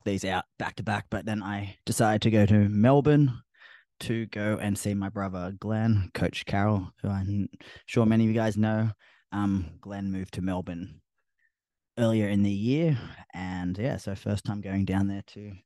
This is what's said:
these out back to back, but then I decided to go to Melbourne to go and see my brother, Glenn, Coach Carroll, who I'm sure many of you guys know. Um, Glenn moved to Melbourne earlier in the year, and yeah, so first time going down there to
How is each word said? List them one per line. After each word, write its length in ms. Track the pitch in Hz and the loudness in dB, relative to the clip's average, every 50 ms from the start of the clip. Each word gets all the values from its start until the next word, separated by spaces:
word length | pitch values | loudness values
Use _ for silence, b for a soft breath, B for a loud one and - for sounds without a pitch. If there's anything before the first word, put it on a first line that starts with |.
| _ | _
these 180 | 107 98 95 - | -4 -4 -2 -2
out 220 | 92 92 92 - - _ _ | -2 -2 -4 -4 -6 _ _
back 200 | - - - - | -8 -8 -8 -6
to 60 | 98 | -4
back, 240 | 107 104 101 - - | -4 -4 -4 -4 -6
but 140 | - 104 80 | -8 -6 -4
then 180 | 110 107 107 98 | -4 -6 -4 -4
I 320 | 98 104 101 98 98 - - _ | -6 -6 -6 -8 -10 -12 -12 _
decided 360 | - 110 - 117 110 110 107 | -6 0 2 2 2 2 2
to 100 | - 113 | 2 4
go 140 | 107 110 104 | 6 6 6
to 240 | 98 107 104 104 101 | 8 8 6 6 4
Melbourne 760 | 104 104 107 123 139 143 135 151 147 147 147 135 120 120 - _ B B B B B B B B _ _ | 4 4 6 6 6 6 6 6 6 6 6 4 2 -4 -10 _ B B B B B B B B _ _
to 280 | - - 117 113 113 101 | -6 -4 -4 -4 -4 -6
go 300 | - 104 104 107 107 - | -6 -4 -2 -2 -2 0
and 160 | - 104 101 - | 0 -2 -2 -2
see 160 | - 104 101 | -2 -2 -2
my 160 | 101 98 98 | -2 -2 -4
brother, 440 | - 101 98 95 92 92 90 92 101 95 | -4 -4 -6 -4 -4 -6 -6 -8 -8 -8
Glenn, 500 | - 104 110 110 110 113 110 101 92 87 - | -4 -2 -2 0 2 4 4 2 2 -2 -2
Coach 320 | - 95 85 - - - | -2 -2 -2 -2 -4 -6
Carroll, 480 | - - 101 101 107 107 98 92 95 - _ | -2 0 2 2 2 2 0 -2 -6 -12 _
who 80 | - 101 | -6 -4
I'm 400 | 98 98 95 95 101 101 95 - - - B B B B B B | -4 -2 -4 -2 -2 -2 -2 -4 -6 -14 B B B B B B
sure 180 | - 120 117 | 0 2 4
many 180 | 110 113 113 113 | 4 4 4 4
of 60 | 110 | 4
you 60 | 110 | 2
guys 200 | 117 110 110 101 | 2 0 0 0
know. 360 | 104 107 110 110 110 110 110 104 b b b b b b b - | 0 0 2 2 0 0 -2 -2 b b b b b b b -6
Um, 320 | 104 101 101 98 95 85 78 85 - | -4 -2 0 0 -2 -2 -6 -10 -16
Glenn 320 | - 98 101 98 98 98 95 | -14 -12 -10 -6 -6 -6 -6
moved 220 | 95 92 - - | -6 -8 -8 -8
to 60 | - | -6
Melbourne 600 | 90 95 92 90 87 - 87 85 90 - - - _ _ _ _ _ _ _ _ _ _ _ _ _ _ _ _ _ _ _ - | -4 -2 -2 -4 -4 -6 -8 -10 -10 -12 -14 -20 _ _ _ _ _ _ _ _ _ _ _ _ _ _ _ _ _ _ _ 0
earlier 300 | 117 113 113 110 104 98 | 2 2 4 2 2 2
in 140 | 104 101 101 | 2 2 2
the 60 | 101 | 2
year, 480 | 101 98 104 120 135 151 170 165 147 117 98 82 B B B _ - | 0 0 0 0 0 2 2 2 0 0 -4 -10 B B B _ -12
and 440 | 85 92 90 90 90 90 90 92 98 | -10 -8 -8 -6 -6 -4 -6 -4 -4
yeah, 200 | 107 139 - 95 | -4 -4 -4 -6
so 180 | - - 98 | -6 -8 -8
first 300 | - - 104 104 101 - | -6 -4 -4 -4 -4 -4
time 160 | - 104 104 | -6 -8 -8
going 240 | 98 98 95 98 98 | -6 -4 -2 -2 0
down 220 | 90 92 98 98 98 | 0 0 0 0 0
there 160 | 98 101 101 - | -2 -6 -10 -14
to 240 | - 104 104 104 101 95 _ | -18 -18 -16 -16 -16 -18 _